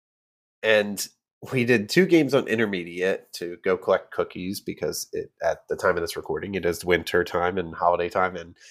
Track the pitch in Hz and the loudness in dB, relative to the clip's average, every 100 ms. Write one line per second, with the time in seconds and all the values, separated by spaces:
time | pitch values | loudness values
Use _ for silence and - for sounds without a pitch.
0 | _ _ _ _ _ _ 110 107 104 95 | _ _ _ _ _ _ 4 4 4 -4
1 | - _ _ _ - 131 120 117 101 175 | -8 _ _ _ -4 0 4 2 4 2
2 | 185 170 135 135 - 110 107 95 85 87 | 6 4 4 2 2 0 0 -2 -6 -2
3 | 95 - - - 87 87 95 92 - 92 | 0 -2 -6 -10 -10 -4 -2 0 2 0
4 | - - 85 - 92 101 - 82 78 80 | 0 -4 -4 -6 -8 -8 -10 -6 -6 -6
5 | - 73 71 _ 82 78 - 82 98 85 | -8 -8 -10 _ -4 -4 -6 -2 0 0
6 | 85 - - 78 92 95 87 87 87 85 | -4 -8 -6 -6 -4 -2 -2 -2 0 0
7 | 82 92 87 87 87 95 85 80 87 87 | 2 0 0 0 0 -2 -6 0 2 2
8 | 87 98 92 90 85 - - | 0 0 -2 -2 -12 -18 -20